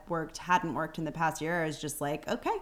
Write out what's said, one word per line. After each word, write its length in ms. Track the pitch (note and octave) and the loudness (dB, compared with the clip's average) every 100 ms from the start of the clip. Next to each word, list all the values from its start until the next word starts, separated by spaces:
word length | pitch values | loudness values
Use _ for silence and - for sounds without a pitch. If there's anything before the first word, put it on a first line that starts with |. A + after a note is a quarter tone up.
| - | -4
worked, 300 | E3 D3+ - | -4 -4 -6
hadn't 360 | - F3+ E3 B2+ | 2 4 4 0
worked 220 | D#3 - | -2 -2
in 60 | D#3 | -4
the 60 | |
past 300 | D#3 E3 D3+ | 2 0 2
year. 220 | D#3 F3 | 0 2
I 20 | D#3 | 0
was 140 | D3 | -2
just 200 | D3 - | -4 -2
like, 260 | C#3+ D3+ - | -2 -2 -2
"Okay, 280 | B3 - A4 | 0 0 0